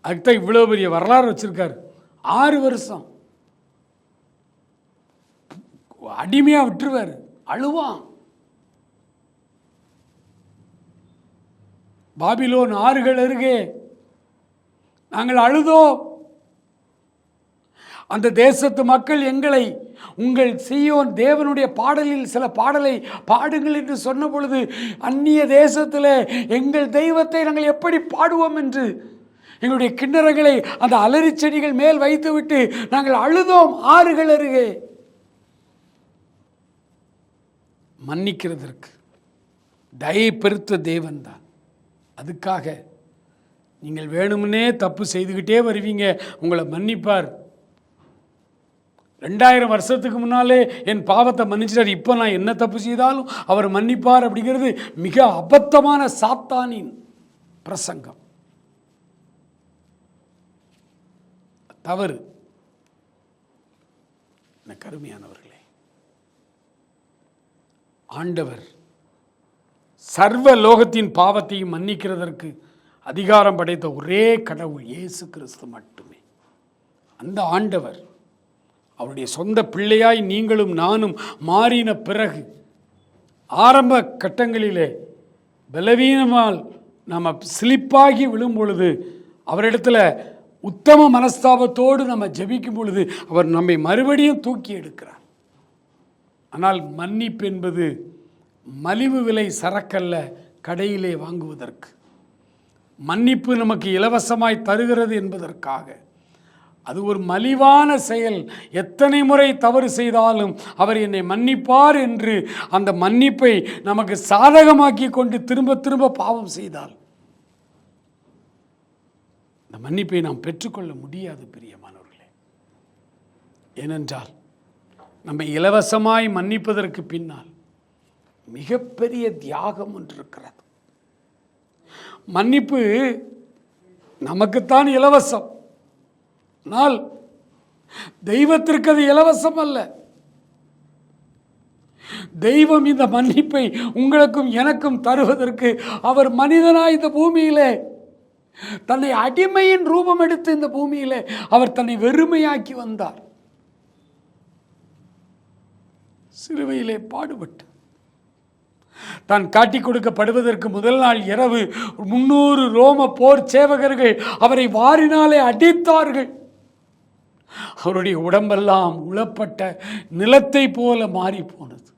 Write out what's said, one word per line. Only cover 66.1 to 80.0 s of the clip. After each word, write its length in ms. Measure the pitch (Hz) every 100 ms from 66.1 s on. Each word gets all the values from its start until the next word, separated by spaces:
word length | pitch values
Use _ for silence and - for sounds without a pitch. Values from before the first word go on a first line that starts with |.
| _ _ _ _ _ _ _ _ _ _ _ _ _ _ _ _ _ _ _ _
ஆண்டவர் 560 | 147 175 170 139 113 - _ _ _ _ _ _ _ _ _ _ _ _ _ -
சர்வ 380 | - 202 247 269 240
லோகத்தின் 460 | 214 226 233 226 202 -
பாவத்தையும் 540 | 185 208 - 196 185
மன்னிக்கிறதற்கு 760 | 165 196 190 190 180 175 143 165 131 _ _ _ _ -
அதிகாரம் 480 | 160 196 208 202 180
படைத்த 280 | 170 170 160 139
ஒரே 260 | 156 190 226 226 226
கடவுள் 360 | 156 165 143 120
இயேசு 320 | 160 180 180 170
கிறிஸ்து 300 | 160 127 - 123
மட்டுமே. 440 | 113 107 - - _ _ _ _ _ _ _ _ _ _ _
அந்த 180 | 139 196 175 180
ஆண்டவர் 420 | 214 185 135 - _ _ _ _ _ _ _ _ _ _
அவருடைய 260 | 120 135 123 156
சொந்த 220 | 196 220 220
பிள்ளையாய் 460 | 180 208 220